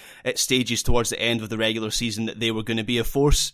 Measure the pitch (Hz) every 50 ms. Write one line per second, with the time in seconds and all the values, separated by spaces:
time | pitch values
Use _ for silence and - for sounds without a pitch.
0 | - - - - - 127 - - - - 135 127 123 107 117 107 - - 123 120
1 | 117 - 120 - 110 117 117 113 110 104 113 110 110 110 113 113 110 107 - -
2 | 120 117 104 107 113 110 - 107 117 113 113 110 107 - 113 113 110 110 120 117
3 | 113 - - 139 143 147 135 - - -